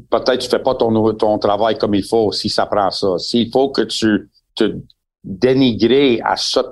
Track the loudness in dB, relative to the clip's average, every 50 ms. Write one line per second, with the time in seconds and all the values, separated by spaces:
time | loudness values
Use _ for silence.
0 | -8 -4 -2 -2 0 0 -2 -2 -2 -2 -2 -2 0 0 0 0 0 0 2 2
1 | 2 2 0 0 0 0 0 0 0 0 0 2 0 0 0 0 -2 0 0 0
2 | -2 0 0 2 2 2 0 -2 -4 -4 -2 -2 -2 0 0 0 0 0 -2 -2
3 | -2 -2 -2 -2 -4 -2 0 0 0 2 2 2 2 2 0 -2 -2 -2 -2 -2
4 | 0 0 0 0 -2 -6 _ _ _ _ -2 -2 0 0 -2 -6 -12 -16 _ _
5 | _ _ _ _ -14 -14 -6 0 2 2 4 4 2 2 2 2 2 4 4 4
6 | 4 4 2 2 0 -2 -2 -2 -2 -2 -2 -2 -2 -2